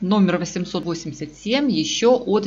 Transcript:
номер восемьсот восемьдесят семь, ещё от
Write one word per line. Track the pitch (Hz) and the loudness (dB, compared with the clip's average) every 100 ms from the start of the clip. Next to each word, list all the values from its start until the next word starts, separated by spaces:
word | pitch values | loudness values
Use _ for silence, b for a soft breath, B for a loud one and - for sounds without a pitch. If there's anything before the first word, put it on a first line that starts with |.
номер | 185 208 190 175 | 0 4 4 2
восемьсот | 170 180 180 180 165 | -2 -6 -6 -4 -4
восемьдесят | 165 160 139 151 - | -6 -8 -10 -12 -10
семь, | 202 262 285 | -2 0 0
ещё | 160 151 - 233 247 | 0 -2 2 4 4
от | 185 202 | 2 0